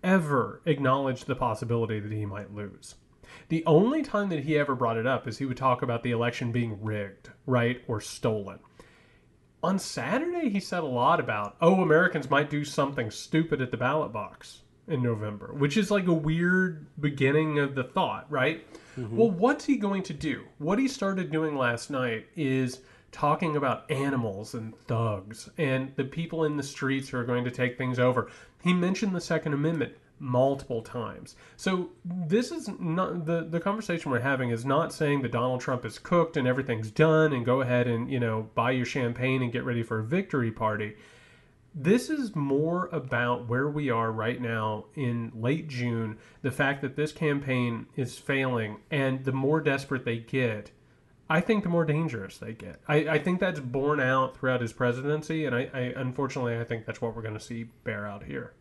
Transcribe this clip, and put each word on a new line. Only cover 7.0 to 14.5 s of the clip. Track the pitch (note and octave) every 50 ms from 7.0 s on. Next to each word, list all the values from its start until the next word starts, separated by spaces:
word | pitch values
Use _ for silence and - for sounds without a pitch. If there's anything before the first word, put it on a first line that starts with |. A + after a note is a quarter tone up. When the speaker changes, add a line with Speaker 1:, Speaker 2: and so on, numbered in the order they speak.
| G2+ G2 - - - - - _ _
Speaker 1:
right, | - B2+ A#2+ A#2 A#2+ B2 B2 -
or | - A#2 G#2
stolen. | - - - - - B2 A2 G#2+ G2 F#2+ F#2 - - - _ - - - - _ _ _ _ _ _ _ _ _ _ _ _ _ -
On | E3+ G3
Saturday, | F#3+ - - - C#3 A#2+ C3+ F#3+ C4+ D#4+ F4 F4 F4 D#4+ B3
he | G3 G3
said | - - F#3+ F3+ D#3+
a |
lot | C#3 B2 A#2+ A#2+ C#3+ E3+ D#3+
about, | C3+ B2 A2 G#2 G#2 G2+ - -
"Oh, | E3 E3+ F#3+ F#3+
Americans | F3+ D#3+ D3+ D#3+ F3+ F3+ - D#3+ C3+ C3
might | C#3+ C#3+ D3+ D3
do | D3+ D3 D3
something | C#3+ - - C#3+ C#3 C#3+ C#3 A#2+ G#2+
stupid | - - - - - D#3 E3 D#3+ D3+ C3+
at | B2+ B2
the | -
ballot | A2+ B2 B2+ C#3+ D#3 D3 G#2 A2
box | G#2+ G2+ F#2 - - - -